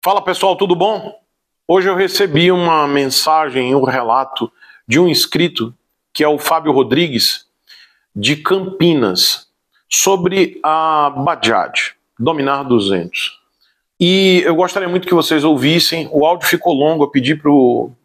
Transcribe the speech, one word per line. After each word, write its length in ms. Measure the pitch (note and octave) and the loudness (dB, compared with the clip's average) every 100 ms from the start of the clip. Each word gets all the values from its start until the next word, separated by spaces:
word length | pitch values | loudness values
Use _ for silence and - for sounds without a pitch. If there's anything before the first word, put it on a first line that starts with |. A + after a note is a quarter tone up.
Fala, 180 | - G3 | 0 -2
pessoal, 360 | F#3 F3+ G3 F3 | -2 -2 0 0
tudo 180 | G3 F3 | 0 0
bom? 420 | G3 G#3+ - - _ _ _ _ - | 0 -2 -8 -18 _ _ _ _ 0
Hoje 220 | F#3 F#3 | 0 2
eu 80 | F3+ | 0
recebi 560 | F#3+ - G3 D3 F3 | -2 0 0 2 2
uma 340 | F3+ E3+ D#3+ D3 | 2 2 0 2
mensagem, 880 | C#3+ C3+ C3 - D#3 D3+ B2+ B2 | 0 0 -2 0 0 0 -2 0
um 120 | C#3 C3 | 0 0
relato 640 | B2+ A#2+ B2 C3 - A2+ _ - - - | -2 0 -2 -2 -6 -8 _ -20 -20 -2
de 140 | B2+ | 2
um 80 | F3 | 2
inscrito, 680 | C3 - - E3+ - A#2 B2 _ _ _ | 2 -2 -2 -2 -2 -8 -10 _ _ _
que 80 | - | -2
é 60 | D3+ | 0
o 100 | D3 | 0
Fábio 360 | - D#3+ D#3 | 0 -2 2
Rodrigues, 720 | C3+ B2 C3 E3+ A#2+ - - _ _ _ - _ _ _ | 0 2 0 0 -2 -2 -4 _ _ _ -20 _ _ _
de 220 | G2+ G#2+ D3+ | -6 -4 -2
Campinas, 1120 | - F#3+ F#3 F#3 E3+ D#3 A2 F2+ - - - _ _ _ _ | -2 -2 -4 0 2 2 0 0 -2 -2 -10 _ _ _ _
sobre 720 | - - G3 F3+ F#3+ F#3 - | -2 0 0 0 0 -2 -2
a 480 | D3+ D#3 D#3+ D#3 C#3+ | -2 0 0 0 0
Bajaj 840 | C3+ C#3+ D#3+ A2 G#2+ E2+ - - - _ _ | -2 -4 -2 0 0 0 -4 -8 -12 _ _
Dominar 440 | A#2+ D#3 C#3 C#3 | -4 -2 -2 -2
duzentos. 760 | C3+ A#2+ G2 F#2+ E2+ - - - _ _ _ _ _ _ | 0 0 2 -2 -4 -8 -10 -12 _ _ _ _ _ _
E 440 | F3 F#3+ F#3+ F3+ | 0 2 4 2
eu 100 | E3+ E3 | 2 0
gostaria 340 | F3+ G3+ F3+ | 0 -2 -4
muito 180 | F3+ F3+ | -4 0
que 60 | |
vocês 320 | F3 D3+ D#3+ D3+ | 0 2 0 2
ouvissem. 640 | D3 C3 E3+ - E3 D3 | 2 2 2 0 -4 -4
O 140 | D3+ D3+ | 0 0
áudio 240 | F3 - | 0 -2
ficou 240 | F3 F3 | -2 0
longo, 320 | C#3+ D3+ D#3+ C#3+ | 0 0 2 0
eu 40 | |
pedi 240 | C#3 B2 | 0 -2
pro 560 | D3+ D3+ C#3+ B2 A#2 B2 - | -2 2 4 4 2 -4 -10